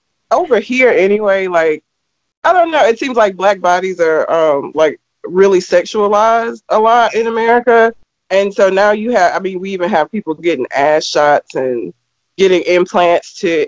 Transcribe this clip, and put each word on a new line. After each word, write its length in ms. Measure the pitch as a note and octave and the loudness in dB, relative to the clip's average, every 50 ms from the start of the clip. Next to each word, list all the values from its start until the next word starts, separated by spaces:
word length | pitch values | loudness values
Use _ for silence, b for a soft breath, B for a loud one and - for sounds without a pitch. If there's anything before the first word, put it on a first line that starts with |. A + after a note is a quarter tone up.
| _ _ _ _ _ - | _ _ _ _ _ -4
over 280 | A3+ D4+ F4+ D#4+ A#3+ G3+ | -2 -2 0 0 -2 -2
here 280 | - - B3 B3+ B3+ A3+ | -2 -4 -2 0 2 2
anyway, 580 | D#3+ D#3+ F#3 G3 G#3 G#3+ G#3+ G3+ G3 G3 F#3+ | 2 2 2 2 0 0 0 0 -2 -2 -2
like, 380 | F#3 F3 E3 D#3+ D#3+ D#3 - _ _ _ _ _ _ _ _ _ _ _ _ - | -2 -2 0 0 0 -2 -4 _ _ _ _ _ _ _ _ _ _ _ _ -2
I 80 | D#4+ F#4 | 0 2
don't 160 | F4+ E4+ E4 | 2 2 2
know. 140 | D#4+ C#4+ G#3 | 2 0 2
It 120 | A3+ A#3 - | 2 0 -2
seems 180 | D4 C4+ B3 | -4 -4 0
like 200 | A#3 G#3+ G3+ F#3+ | 0 0 0 0
black 240 | F3+ F#3 G3+ G3+ F#3 | 0 0 0 0 0
bodies 400 | F3 F3 F3 F3+ F#3+ F#3+ F3+ E3+ | 0 0 0 0 -2 -4 -4 -2
are, 300 | E3 D#3+ D#3+ D3+ - - | 0 0 0 0 0 0
um, 420 | D#3+ E3 D#3+ D#3 C#3+ C#3 B2 - - | 0 0 2 0 0 -2 -4 -6 -2
like, 240 | D3 D#3 D3+ - - _ _ _ _ - | 0 0 0 0 -4 _ _ _ _ -14
really 340 | - F3 F#3 G3 G3 G3 F3+ | -6 0 2 2 4 4 0
sexualized 1040 | F#3+ - F#3+ F3+ F3+ - - G#3+ G3+ G3+ G#3 G#3 A3 A3+ A3+ A#3 A3+ A#3 A#3 A3 _ - | 0 2 0 0 0 0 -4 -2 -2 0 2 2 2 2 0 0 -2 -4 -10 -12 _ -2
a 80 | - A3 | 0 0
lot 360 | A3 A3+ A#3 A#3+ A3+ - - | 2 2 4 2 2 0 0
in 120 | A3 A3+ | -2 -4
America. 640 | A3+ A3+ A3+ A3+ A#3 A#3+ A#3+ A#3 B3+ A#3 A3+ A3+ A#3 A3+ _ _ _ _ _ _ - | -2 -2 -2 0 2 2 2 2 2 4 4 4 2 0 _ _ _ _ _ _ -2
And 220 | F#3+ G3 G3+ G3+ | -2 0 0 -2
so 180 | F#3+ - G3 F#3+ | 0 0 0 2
now 220 | F#3+ F#3+ G#3 G#3 | 2 2 2 2
you 180 | G#3+ G#3 G#3+ A#3+ | 2 0 -2 -2
have, 240 | A#3+ G3 F3+ E3+ C#3+ | 0 2 2 2 0
I 40 | E3+ | -2
mean, 200 | F#3+ F#3+ F#3+ F3+ | -6 -6 -8 -8
we 100 | F#3 G3 | -8 -8
even 180 | G3 F3+ F3 F3 | -6 -4 -4 -2
have 200 | G#3 D#3+ D3+ D3+ | 0 -2 -2 -2
people 240 | - G#3 - D#3+ D#3 | -6 -10 -6 -8 -10
getting 320 | D#3+ E3 E3+ D#3+ B2+ A#2+ - | -4 -2 -4 -2 -2 -4 -6
ass 320 | - C3+ C#3+ D3+ D3+ D#3 - | -2 -2 0 2 0 0 -2
shots 500 | - - D#3+ D3 D3 C#3+ - - _ - | -2 -2 0 2 2 2 0 -2 _ -8
and 380 | C3+ C3+ C3 B2 A2+ G#2 - - _ _ _ _ _ _ _ _ - | -6 -4 -4 -4 -6 -8 -10 -14 _ _ _ _ _ _ _ _ 0
getting 240 | F#3+ F#3 F#3 E3+ | 0 2 2 0
implants 720 | - E3 F3+ F3 F#3 - - F#3+ F3 E3+ E3+ - - - - - | 0 0 0 0 0 0 0 0 2 2 2 0 -2 -6 -14 -6
to 260 | - E3+ E3+ D3+ C#3+ | -4 -4 -2 -2 -4